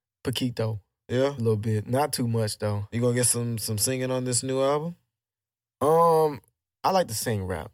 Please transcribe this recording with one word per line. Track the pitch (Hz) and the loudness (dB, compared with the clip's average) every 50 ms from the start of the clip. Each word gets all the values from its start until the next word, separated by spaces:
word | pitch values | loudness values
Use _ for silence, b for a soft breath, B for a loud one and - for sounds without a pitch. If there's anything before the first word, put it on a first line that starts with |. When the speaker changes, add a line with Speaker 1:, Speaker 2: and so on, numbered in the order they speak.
| _ _ _ _ - | _ _ _ _ -6
Speaker 1:
Poquito. | 139 117 - 135 123 117 - 110 110 110 101 - _ _ _ _ - | -6 -4 -2 -2 -2 -2 -2 -4 -4 -4 -6 -10 _ _ _ _ -2
Speaker 2:
Yeah? | 117 127 135 143 143 | 0 2 2 2 0
Speaker 1:
A | 127 | 0
little | 113 113 110 | 0 0 0
bit. | 104 107 113 110 107 101 120 | 0 0 0 -2 -2 -2 0
Not | 120 135 147 147 | 0 0 0 0
too | - - 123 117 | -2 -2 -2 -2
much, | 117 113 110 104 - - | 0 -2 -2 -2 -4 -4
though. | 104 107 104 101 104 - | -4 -2 -2 -4 -4 -4
Speaker 2:
You | - 117 | -2 0
gonna | 120 123 120 | 0 2 2
get | 127 123 | 2 2
some, | - - 120 120 120 117 110 | 0 0 0 -2 -4 -4 -6
some | - - 110 104 | -4 -4 -4 -2
singing | 107 131 131 127 127 127 | -2 -2 -2 -2 -2 -2
on | 131 131 127 | -2 -2 -2
this | 127 123 120 | -2 -2 -2
new | 127 131 131 131 | -2 -2 0 0
album? | 135 135 147 151 156 170 175 _ _ _ _ _ _ _ _ _ _ _ _ _ _ _ _ - | 2 2 2 0 -2 -6 -10 _ _ _ _ _ _ _ _ _ _ _ _ _ _ _ _ 0
Speaker 1:
Um, | 131 147 160 170 170 165 165 160 120 151 143 - - _ _ _ _ _ _ _ - | 2 4 6 6 6 6 6 4 4 2 0 -4 -14 _ _ _ _ _ _ _ 0
I | 143 | 2
like | 190 185 175 - | 2 2 0 0
to | 113 | -2
sing | - - 127 113 101 92 | -4 -2 -2 -2 -2 -2
rap. | 90 92 78 73 - | -4 -6 -6 -8 -12